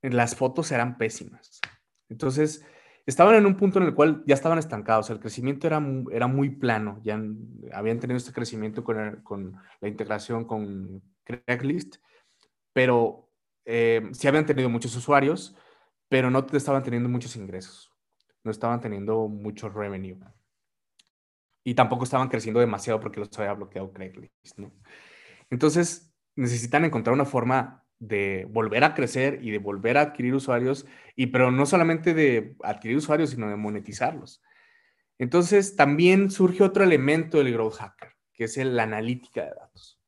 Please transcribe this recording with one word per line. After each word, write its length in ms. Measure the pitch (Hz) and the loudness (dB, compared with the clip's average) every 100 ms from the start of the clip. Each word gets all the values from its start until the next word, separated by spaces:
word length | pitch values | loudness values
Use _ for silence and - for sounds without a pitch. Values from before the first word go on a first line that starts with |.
las 320 | 135 120 117 | 0 0 0
fotos 380 | - 131 131 160 | 0 -2 -2 -2
eran 260 | 127 123 123 | -2 -2 -2
pésimas. 600 | 113 - - - _ - - _ _ _ _ | -4 -4 -16 -20 _ -12 -12 _ _ _ _
Entonces, 560 | 117 143 135 151 156 - - _ _ - | -6 -2 0 -2 -2 -20 -20 _ _ -6
estaban 280 | 131 185 | 6 8
en 120 | 220 202 | 8 6
un 100 | 190 | 4
punto 220 | 196 190 | 2 4
en 80 | 175 | 2
el 80 | |
cual 280 | 147 156 151 - | 4 4 4 2
ya 80 | |
estaban 240 | 139 165 165 | 2 4 0
estancados, 520 | 160 104 104 110 107 | -2 -6 0 0 0
el 100 | 110 | -8
crecimiento 460 | 113 120 127 139 165 | -10 -6 -6 -2 -2
era 140 | 156 | -2
mu-, 300 | 143 131 123 | -2 -4 -4
era 160 | 113 123 | -2 0
muy 240 | 135 139 | 0 -2
plano, 500 | 135 123 110 107 101 | -2 0 0 -2 -6
ya 120 | 107 | -6
n-, 560 | 107 107 107 113 - - | -6 -6 -10 -16 -18 -16
habían 280 | 98 107 117 | -6 -4 -4
tenido 160 | 123 127 | -4 -6
este 160 | 120 | -6
crecimiento 500 | - 113 110 107 107 | -10 -8 -8 -8 -8
con 160 | - 110 | -6 -6
el, 240 | 107 104 | -6 -10
con 340 | - 101 92 92 _ _ | -12 -12 -12 -16 _ _
la 80 | 101 | -12
integración 560 | 107 107 107 - 117 | -8 -6 -6 -6 -8
con 580 | 117 110 104 98 95 95 _ _ | -6 -8 -8 -10 -12 -16 _ _
Craigslist, 720 | - 120 - 123 135 170 - - _ _ _ _ _ _ _ | -16 -12 -6 -4 -2 -6 -8 -20 _ _ _ _ _ _ _
pero, 580 | - 127 120 113 - _ _ _ _ - | 2 4 4 2 -2 _ _ _ _ -4
eh, 440 | 117 117 113 110 | 2 2 2 -2
sí 140 | 127 139 | -2 2
habían 200 | 151 156 | 2 2
tenido 220 | 135 127 | 0 0
muchos 280 | 117 117 120 | -2 -4 -8
usuarios, 580 | 135 143 139 185 - - _ _ _ _ _ | 2 4 4 -2 -8 -20 _ _ _ _ _
pero 220 | 131 127 | 0 4
no 140 | 131 | 0
te-, 120 | 135 147 | 0 -2
estaban 260 | 143 135 | 0 -2
teniendo 260 | 127 120 123 | -2 -4 -2
muchos 280 | 123 - 117 | -4 -6 -14
ingresos, 560 | 98 92 95 - - _ _ _ _ _ | -14 -14 -16 -20 -20 _ _ _ _ _
no 80 | 113 | -8
estaban 300 | 107 117 117 | -4 -2 -2
teniendo 480 | 117 101 101 110 110 | -4 -8 -2 -2 -2
mucho 400 | 107 104 104 110 | -6 -10 -10 -12
revenue. 500 | 104 101 95 95 92 95 _ _ _ _ _ _ _ _ _ _ _ _ _ 127 | -8 -8 -8 -10 -14 -20 _ _ _ _ _ _ _ _ _ _ _ _ _ -2
Y 80 | |
tampoco 300 | 123 117 123 | 2 4 2
estaban 240 | 127 131 131 | 0 0 0
creciendo 320 | 120 113 113 | -4 0 2
demasiado 400 | 120 101 - 110 | 2 0 -2 -4
porque 200 | 110 104 | -4 -10
los 180 | 101 - | -12 -6
había 160 | 101 | -6
bloqueado 360 | 101 98 95 95 | -6 -10 -12 -12
Craigslist, 680 | 95 95 92 - _ - - | -12 -16 -16 -20 _ -20 -20
¿no? 120 | 98 _ _ - - - - _ _ | -20 _ _ -20 -20 -20 -20 _ _
Entonces, 600 | 127 156 160 170 - _ _ _ - | 0 2 2 0 -4 _ _ _ -6
necesitan 480 | 123 120 120 147 | -4 -4 0 2
encontrar 300 | 160 117 110 | 2 0 0
una 100 | 135 | 0
forma 600 | 139 127 117 131 - - _ _ | 2 0 0 0 -2 -12 _ _
de 480 | 107 104 98 95 95 | -6 -4 -2 -4 -4
volver 340 | 110 110 110 | -4 -2 2
a 100 | 151 | 2
crecer 440 | 156 123 131 135 143 | 2 -2 0 -2 -2
y 80 | 120 | -6
de 80 | 104 | -6
volver 380 | 98 98 113 135 | -6 -4 0 2
a 60 | |
adquirir 320 | 147 - 123 | 0 -2 -2
usuarios, 500 | 135 131 120 123 139 - - - - | -2 0 -2 0 -4 -10 -20 -18 -6
y, 120 | 127 | -2
pero 220 | 127 127 | 4 4
no 140 | 127 | 4
solamente 480 | 143 185 165 160 170 | 4 4 4 2 0
de 440 | 160 147 117 71 - | 4 4 4 -2 -8
adquirir 360 | - 107 113 135 | -8 -6 -2 -2
usuarios, 320 | 151 151 151 | 0 0 0
sino 180 | 123 107 | -2 -6
de 80 | 104 | -6
monetizarlos. 840 | 104 104 101 104 127 160 - - _ _ _ _ _ _ _ _ | -6 -8 -10 -4 -4 -4 -16 -20 _ _ _ _ _ _ _ _
Entonces, 560 | 127 170 175 202 196 - | 0 2 4 4 2 4
también 540 | 143 147 180 190 196 | 4 6 6 6 4
surge 320 | 190 185 180 | 4 2 6
otro 220 | 196 196 | 4 6
elemento 540 | 190 147 135 160 160 160 | 6 6 4 0 2 2
del 140 | 131 | 2
growth 240 | 117 110 - | 0 -2 -4
hacker, 360 | 101 _ - _ _ | -16 _ -20 _ _
que 100 | _ | _
es 140 | 113 135 | -6 -2
el, 180 | 131 120 | -2 0
la 60 | |
analítica 640 | 110 110 113 123 - - | -2 -4 -6 -6 -8 -10
de 100 | 76 | -10
datos. 460 | - - _ - _ | -12 -20 _ -20 _